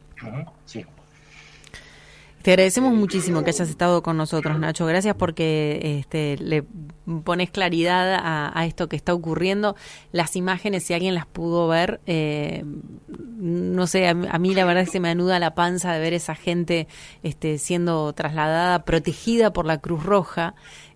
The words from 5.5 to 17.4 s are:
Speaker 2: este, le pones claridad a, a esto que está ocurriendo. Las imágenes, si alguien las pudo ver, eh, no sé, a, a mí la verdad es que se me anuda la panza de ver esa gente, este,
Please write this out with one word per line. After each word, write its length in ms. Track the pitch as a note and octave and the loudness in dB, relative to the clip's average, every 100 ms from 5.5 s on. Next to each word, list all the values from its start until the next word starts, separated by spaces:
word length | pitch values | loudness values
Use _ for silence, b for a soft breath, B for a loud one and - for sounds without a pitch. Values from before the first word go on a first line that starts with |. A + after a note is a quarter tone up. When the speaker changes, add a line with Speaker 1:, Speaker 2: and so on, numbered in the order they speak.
| D#3 D3+ D3 D#3 C#3+ | 2 0 -2 -2 -4
Speaker 2:
este, 360 | C3+ D#3+ D3 C#3+ | -4 -4 -2 -2
le 260 | - D#3 D3+ E3+ D3 - - E3 | -2 -2 -2 -12 -16 -14 -8 -6
pones 280 | D#3+ F3 F3+ | -2 -2 -2
claridad 640 | G3+ F3+ E3+ E3+ F3+ F#3 | 0 0 2 2 2 2
a, 440 | F#3+ E3 D#3 D3 E3 | 0 0 -2 -2 -2
a 80 | E3 | -4
esto 220 | - E3 | -4 -4
que 80 | D3+ | -4
está 180 | - | -2
ocurriendo. 600 | F3 E3 D#3+ F#3 G3+ G#3 G3+ B B B | -2 -2 -2 0 0 0 -2 B B B
Las 220 | E3+ D#3+ | -4 -2
imágenes, 480 | F#3 F#3 F3+ G#3+ F#3+ | -2 -2 -2 -2 -2
si 80 | - | -2
alguien 220 | E3+ F#3 | -2 0
las 100 | F3 | -2
pudo 440 | D3 - E3 E3+ E3 | -4 -6 -2 0 2
ver, 320 | E3 F3+ - - | 2 0 -2 -2
eh, 580 | D#3+ D3+ D3+ D3+ E3 D3 C#3+ - - - E4+ C#4+ A3+ F3 | -2 0 -2 -4 -6 -8 -12 -14 -18 -16 -14 -14 -8 -2
no 400 | F3 F3+ F3+ F3+ | -2 0 0 0
sé, 220 | F#3+ F3+ | 2 2
a, 40 | |
a 260 | E3+ F3+ E3 | 2 0 0
mí 160 | F#3 | 2
la 100 | F#3+ | 2
verdad 200 | F#3 F3 | 4 4
es 40 | F#3 | 2
que 40 | |
se 80 | F#3+ | 0
me 100 | E3+ | 0
anuda 280 | F3 F3+ F3+ | 2 2 2
la 160 | E3 | 0
panza 380 | E3+ F3 F3+ F3+ | 0 0 0 -2
de 80 | E3 | -2
ver 140 | E3 | 0
esa 200 | E3+ E3 | -2 -4
gente, 540 | D#3 - F3 E3+ E3+ D#3 B B B | -6 -2 0 2 0 -2 B B B
este, 360 | D#3+ C#3 | -8 -4